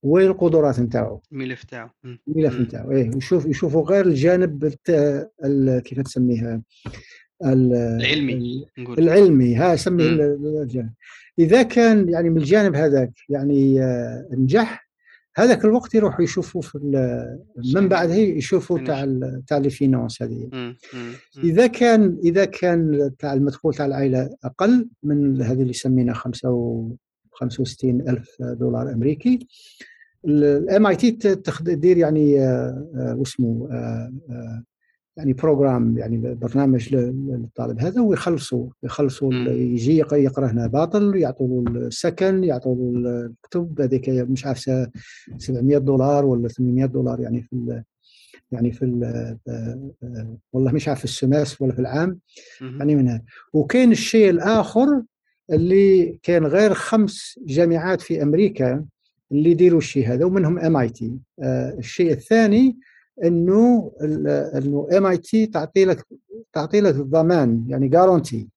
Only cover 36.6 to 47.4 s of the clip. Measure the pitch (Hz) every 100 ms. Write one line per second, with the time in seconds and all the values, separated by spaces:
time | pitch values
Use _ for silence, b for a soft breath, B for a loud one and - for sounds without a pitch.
36.6 | 139 127 110 135 123 131 139 127 117 -
37.6 | 120 113 151 208 226 180 - 165 - 123
38.6 | 127 - 127 - 143 131 135 123 123 123
39.6 | 123 120 117 160 156 147 135 135 135 113
40.6 | 117 131 170 208 202 190 147 131 127 127
41.6 | 120 120 123 123 175 170 190 190 185 127
42.6 | 131 127 127 123 120 120 120 120 _ 180
43.6 | 170 151 135 131 131 131 123 131 139 131
44.6 | - 127 123 - B B B - - 127
45.6 | 131 143 135 135 131 143 139 120 117 117
46.6 | 127 123 135 131 123 120 120 120